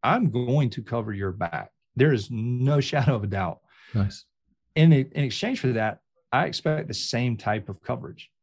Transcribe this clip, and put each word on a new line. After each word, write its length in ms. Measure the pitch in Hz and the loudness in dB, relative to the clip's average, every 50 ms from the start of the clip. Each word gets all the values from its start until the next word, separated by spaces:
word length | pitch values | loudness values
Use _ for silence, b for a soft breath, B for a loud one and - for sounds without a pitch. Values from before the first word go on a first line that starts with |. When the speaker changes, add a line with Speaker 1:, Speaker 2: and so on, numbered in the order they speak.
| - | 2
Speaker 1:
"I'm 260 | 117 175 247 247 151 | 2 2 2 2 0
going 400 | 107 123 123 120 131 147 143 120 | 0 0 0 2 2 2 2 2
to 100 | - - 110 | -2 -6 -8
cover 300 | - 120 117 110 110 104 | -4 -4 -4 -4 -4 -6
your 180 | 98 98 98 | -4 -4 -4
back. 400 | 92 104 107 82 82 67 52 - _ _ _ _ _ | -4 -4 -4 -4 -4 -8 -10 -10 _ _ _ _ _
There 180 | 117 131 156 139 | 4 4 4 4
is 160 | 110 101 - | 2 0 -4
no 500 | 120 110 110 120 123 123 127 135 147 143 | -6 -6 -4 -2 -2 0 2 2 2 2
<laughs> 100 | 135 - | 0 0
shadow 240 | - 143 127 147 131 | 0 0 2 2 2
of 80 | 110 101 | 0 -2
a 40 | |
doubt." 320 | 104 98 98 92 87 - _ _ B B B B B B | -4 -2 -2 -4 -4 -6 _ _ B B B B B B
Speaker 2:
Nice. 320 | 107 98 98 - - - _ _ _ _ _ _ _ _ _ _ | 0 0 0 -2 -8 -20 _ _ _ _ _ _ _ _ _ _
Speaker 1:
In, 160 | - 156 165 | 6 8 8
in 320 | 160 135 131 - - 147 143 | 8 6 4 0 -2 -2 -2
exchange 380 | 127 110 - - 226 262 226 | -2 -2 -4 -4 -4 -4 -2
for 60 | - 127 | 0 0
that, 300 | 123 113 110 110 - _ _ _ _ _ _ _ | 0 0 0 -2 -4 _ _ _ _ _ _ _
I 140 | - 131 160 | 0 0 0
expect 440 | 160 - - - 160 156 151 151 - | 0 -4 -4 -2 -2 -2 -2 -4 -6
the 40 | 113 | -8
same 440 | - - - - 117 123 123 117 | -8 -6 -4 -2 -2 0 0 -2
type 320 | 104 - 113 107 107 104 - | -2 -2 -2 -2 -2 -4 -8
of 120 | 98 - | -14 -14
coverage. 480 | _ - 123 117 117 135 165 - - _ _ _ | _ -8 -8 -8 -8 -14 -16 -18 -20 _ _ _